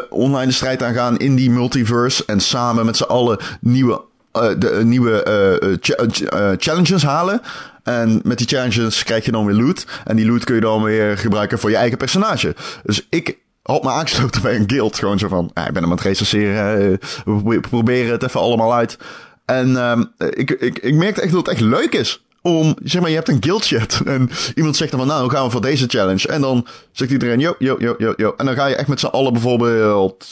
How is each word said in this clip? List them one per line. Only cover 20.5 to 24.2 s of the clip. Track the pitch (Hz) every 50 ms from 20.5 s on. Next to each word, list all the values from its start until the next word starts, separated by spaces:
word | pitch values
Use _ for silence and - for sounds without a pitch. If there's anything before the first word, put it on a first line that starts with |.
ik, | 135 - - 123 120 -
ik | - 123 151
merkte | 156 170 208 196 -
echt | - 180
dat | 175 175 -
het | - -
echt | 113 110
leuk | 107 127 180 294 - -
is | 180 117 - - - _ _ _ _
om, | _ 175 170 160 156 156 - - -
zeg | 139 139 180
maar, | 175 160
je | 156
hebt | 160 165 -
een | 151 117 95
guild | 147 196 220 -
chat | - 135 113 110 - - -
<laughs> | -
en | - 139 131